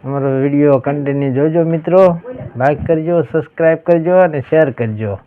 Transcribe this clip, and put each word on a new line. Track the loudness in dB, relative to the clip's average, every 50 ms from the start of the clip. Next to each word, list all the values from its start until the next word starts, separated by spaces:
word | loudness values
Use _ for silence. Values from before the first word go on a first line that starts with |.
| -8
અમારો | -6 -6 -2 -2 -2 0 0
વીડિયો | 0 0 2 2 4 4 4 4
કન્ટિન્યુ | 2 -2 -4 -4 -4 -4 -2 -2 -2 -2
જોજો | 0 0 0 0 0 0 0
મિત્રો, | 0 -2 -4 -2 2 4 4 4 4 2 -2 -8 -14 -14 -14 -16 -14 -6
લાઈક | -2 0 0 0 -2 -2
કરજો, | -2 -2 -2 0 -2 -2 -2
સબસ્ક્રાઇબ | -2 0 -4 -4 -4 -4 _ 0 0 0 0 0
કરજો | _ 0 0 0 2 2 4 4
અને | 4 2 0 -6
શેર | -4 0 2 2 2 2
કરજો. | 0 -6 -6 -6 -6 -6 -6 -6 -8 -10 _